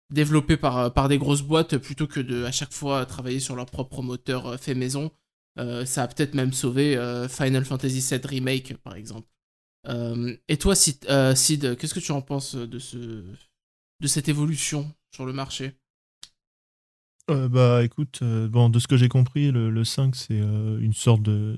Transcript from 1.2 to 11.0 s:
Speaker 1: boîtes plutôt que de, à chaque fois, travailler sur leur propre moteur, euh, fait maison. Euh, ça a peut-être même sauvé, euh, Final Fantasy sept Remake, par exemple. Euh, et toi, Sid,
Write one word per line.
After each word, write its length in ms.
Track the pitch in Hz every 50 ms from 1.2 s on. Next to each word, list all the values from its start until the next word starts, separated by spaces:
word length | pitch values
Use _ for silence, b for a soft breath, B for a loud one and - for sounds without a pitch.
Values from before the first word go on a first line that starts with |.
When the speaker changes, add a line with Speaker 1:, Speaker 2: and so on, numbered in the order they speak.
| 135 139 143 143
Speaker 1:
boîtes 340 | 139 143 156 160 165 - 156
plutôt 300 | 127 - - 143 - 156
que 140 | 147 - 143
de, 240 | 127 123 123 120 123
à 80 | 123
chaque 200 | 131 - 147 -
fois, 320 | - - 147 139 139 131 127
travailler 340 | 131 131 135 127 127 127 135
sur 160 | 131 - 131
leur 120 | 123 127
propre 340 | - - - 127 - - 139
moteur, 460 | 127 123 123 123 - - 131 127 123
euh, 100 | 127 120
fait 180 | 127 - 151 135
maison. 380 | 127 127 127 135 139 139 160 - _ _ _ _ _ _ _ _ -
Euh, 260 | 123 120 120 120 127
ça 200 | 131 - 143 127
a 40 | 123
peut-être 260 | - - 151 131 -
même 200 | 135 127 131 131
sauvé, 420 | - - 123 123 135 143 147 139
euh, 320 | 123 120 123 120 123 123 127
Final 380 | - - 139 131 135 131 135
Fantasy 340 | - 139 127 - 131 131 131
sept 240 | 131 - 139 123 -
Remake, 540 | - 143 127 127 131 135 131 131 - 123 -
par 160 | - 120 95
exemple. 340 | 95 104 113 131 117 113 _ _ _ _ _ _ _ _ _ _ _ - -
Euh, 460 | 123 120 120 117 117 120 120 123 117 - _ -
et 80 | 151
toi, 180 | 151 - 196 196
Sid, 300 | - - 165 135 -